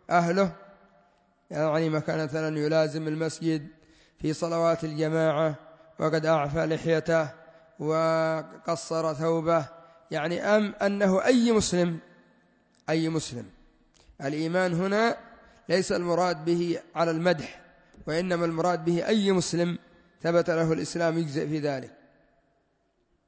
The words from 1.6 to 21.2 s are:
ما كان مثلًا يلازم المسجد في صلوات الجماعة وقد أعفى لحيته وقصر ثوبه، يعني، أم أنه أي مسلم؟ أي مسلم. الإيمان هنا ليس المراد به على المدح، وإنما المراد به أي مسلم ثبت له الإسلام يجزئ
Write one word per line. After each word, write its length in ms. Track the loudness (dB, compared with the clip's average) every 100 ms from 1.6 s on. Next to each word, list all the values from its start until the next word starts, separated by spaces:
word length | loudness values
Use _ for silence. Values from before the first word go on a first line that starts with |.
| 0 0 0
ما 100 | -2
كان 240 | -2 -4
مثلًا 340 | -4 -4 -4 -2
يلازم 500 | 0 2 0 -2 -6
المسجد 600 | -4 -4 -2 -2 -2 -4 -16 _ _ _ _
في 140 | -4
صلوات 500 | -2 -2 0 2 0
الجماعة 720 | -2 -2 0 2 2 2 0 -2 -12 -20 -20 -4
وقد 260 | -2 0 2
أعفى 400 | 2 0 -2 -2
لحيته 640 | -2 0 0 2 0 0 -6 -20 -20 _ -8
وقصر 1300 | -2 0 2 2 0 -2 -6 -10 -6 -6 -4 -2 -2
ثوبه، 520 | -2 0 0 2 0 0 -8 -20 -20 _
يعني، 300 | -4 -2 -2
أم 320 | 2 4 2 0
أنه 440 | -2 2 2 4 4
أي 260 | 4 4
مسلم؟ 480 | 2 2 2 0 -2 -10 -20 _ _ _ _ _ _ -4
أي 200 | 0 0
مسلم. 360 | -2 -4 -8 -14 -18 _ _ _ _ -20 -10
الإيمان 520 | -6 -4 -2 0 2
هنا 440 | 0 0 2 0 -2 -10 -20 -20 -18 -2
ليس 220 | 0 0
المراد 540 | -2 0 0 0 0 0
به 340 | 0 0 -4 -6 -2
على 160 | -2
المدح، 500 | 0 0 0 -4 -14 -20 -20 _ -16 -6
وإنما 380 | -4 -2 0 0
المراد 400 | 0 0 0 0
به 220 | 0 2
أي 240 | 2 4
مسلم 460 | 2 2 0 0 -2 -10 -20 _ _
ثبت 260 | 0 2 2
له 240 | 2 2
الإسلام 440 | 0 -2 -2 0
يجزئ 300 | 0